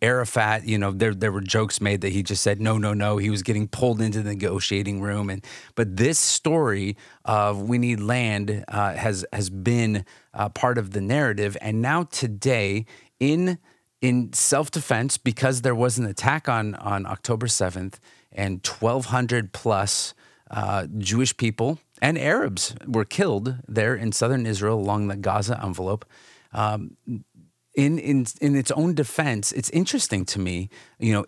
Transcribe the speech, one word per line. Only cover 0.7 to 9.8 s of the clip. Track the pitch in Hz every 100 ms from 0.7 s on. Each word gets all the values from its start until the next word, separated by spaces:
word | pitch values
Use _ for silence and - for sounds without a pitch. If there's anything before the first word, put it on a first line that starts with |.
| 107
know, | 98
there, | 95 113
there | 98 107
were | 95
jokes | 95 110 110 -
made | 101 101
that | 98
he | 98
just | 92 98
said, | 104 101
"No, | 110 110
no, | 104
no." | 104 104 104
He | 104
was | 104
getting | 95 107 107
pulled | - 123 113
into | 113 107
the | 104
negotiating | 98 95 95 - 101 101 101
room. | 101 101 101
And, | 98 - - - -
but | 107 92
this | 131 165
story | - - 160 160 131 98 98 101 - -
of | - 107 104 101
"We | 107 123
need | 120 110
land," | 104 123 113 104 101 104 -
uh, | 104 101
has, | 82 110 95 -
has | - 92
been, | 95 98 120